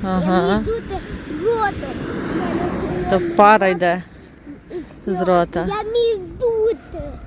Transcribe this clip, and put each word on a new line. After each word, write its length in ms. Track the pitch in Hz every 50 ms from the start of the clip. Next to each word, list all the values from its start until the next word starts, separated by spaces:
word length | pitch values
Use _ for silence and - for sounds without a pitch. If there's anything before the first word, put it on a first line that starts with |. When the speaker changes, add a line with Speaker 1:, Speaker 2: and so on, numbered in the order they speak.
| -
Speaker 1:
Ага. 320 | 190 185 185 175 180 - 370 349 -
Speaker 2:
Я 80 | - -
вмію 60 | 440
дути 320 | - 453 466 453 - 392 370 - - - - - 277 302 302 339
ротом. 1700 | 427 466 453 440 403 392 - - 277 - - - - - - - - - - 349 - - - - - - - - - - - 180 -
Speaker 1:
То 260 | 202 185 175 170 170
пара 320 | - 208 202 214 214 202 190
йде 340 | 185 175 175 175 170 185 175 - - - - - - - - - - - - -
Speaker 2:
І 40 | - 359 311 - - - -
все. 120 | - 190
Speaker 1:
з 60 | 180
рота. 400 | 185 180 180 175 175 175 - 175 165 -
Speaker 2:
Я 60 | 392 427 415 427
вмію 280 | 453 480 480 466 453 403 359 339 - -
дути 600 | 508 480 453 440 427 440 427 269 - - - 330 285 294 269 - -